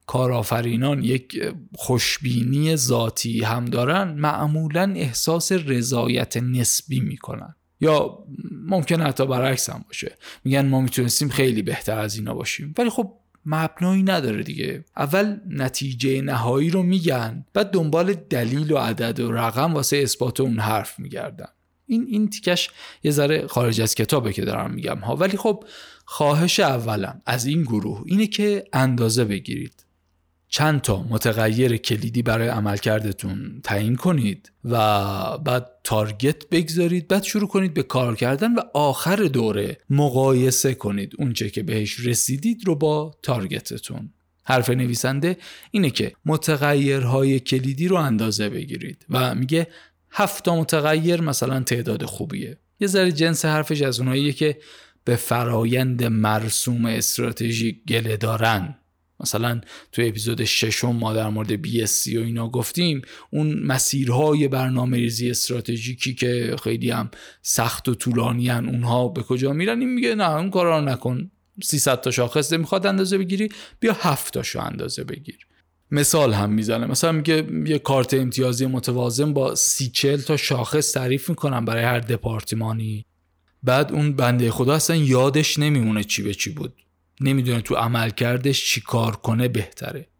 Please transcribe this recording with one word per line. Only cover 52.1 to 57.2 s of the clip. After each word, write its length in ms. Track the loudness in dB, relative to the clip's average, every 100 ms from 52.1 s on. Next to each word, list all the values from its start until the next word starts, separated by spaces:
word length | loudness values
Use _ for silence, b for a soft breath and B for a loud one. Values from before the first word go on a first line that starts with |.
| -8 -8 -8 -10 -12 _ -4
یه 60 | 0
ذره 260 | 4 2
جنس 320 | 4 2 2
حرفش 380 | 0 0 0 0
از 180 | 0 0
اوناییه 320 | 0 0 0
که 260 | 0 -2 -2 B B B B
به 120 | 0 0
فرایند 880 | 2 0 0 0 2 2 0 0
مرسوم 840 | 0 2 2 2 0 -2 -2 0 0
استراتژیک 1000 | 0 -2 -2